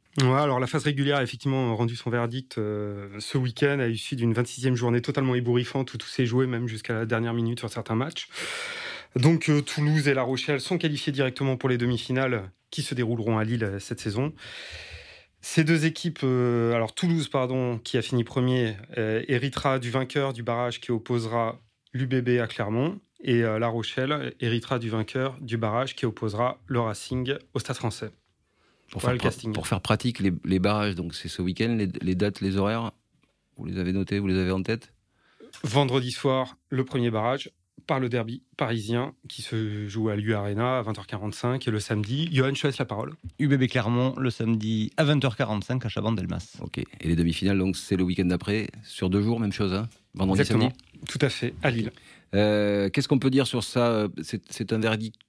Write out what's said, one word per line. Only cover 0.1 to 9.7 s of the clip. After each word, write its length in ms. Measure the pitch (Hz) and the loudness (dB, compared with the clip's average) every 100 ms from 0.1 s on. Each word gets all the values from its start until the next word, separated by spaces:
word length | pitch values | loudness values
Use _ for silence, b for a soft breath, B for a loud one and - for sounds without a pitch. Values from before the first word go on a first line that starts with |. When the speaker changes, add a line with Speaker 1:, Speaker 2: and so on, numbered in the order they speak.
| - | 2
Speaker 1:
Ouais, 200 | 127 135 | 4 4
alors 180 | 147 127 | 4 2
la 80 | 127 | 0
phase 160 | 156 | 0
régulière 360 | 151 139 139 143 | 0 0 2 2
a 40 | |
effectivement 540 | 120 120 139 135 123 110 | 0 -2 0 2 2 2
rendu 180 | 117 | 0
son 160 | 117 123 | -2 -2
verdict, 480 | 120 117 127 127 117 | 0 0 -4 -8 -4
euh, 500 | 104 104 104 101 101 104 | -4 -2 -4 -8 -10 -12
ce 180 | - 139 | -4 -2
week-end 400 | 127 - 143 139 | 0 2 2 4
à 80 | 120 | 2
l'issue 300 | 110 - 131 | 0 -4 0
d'une 160 | 117 | 2
vingt-sixième 420 | 113 120 - 131 | 2 0 0 0
journée 280 | 123 120 120 | 2 2 2
totalement 340 | 120 139 131 123 | 0 0 2 2
ébouriffante 560 | 123 123 117 135 131 | 2 2 0 -2 -4
où 40 | 117 | -8
tout 100 | - | -6
s'est 180 | - 120 | 0 2
joué 220 | 123 131 | 2 2
même 180 | 117 120 | 0 -4
jusqu'à 280 | 110 - | -6 -4
la 120 | 113 113 | -2 0
dernière 280 | 113 117 | 0 0
minute 260 | 117 117 120 | 0 0 -2
sur 100 | 110 | -6
certains 260 | 117 - 113 | -6 -2 -2
matchs. 320 | 147 - - B B B B B B B B | -2 -6 -10 B B B B B B B B
Donc, 340 | 131 139 165 - | 4 6 6 6
euh, 120 | 147 | 2
Toulouse 480 | - | 2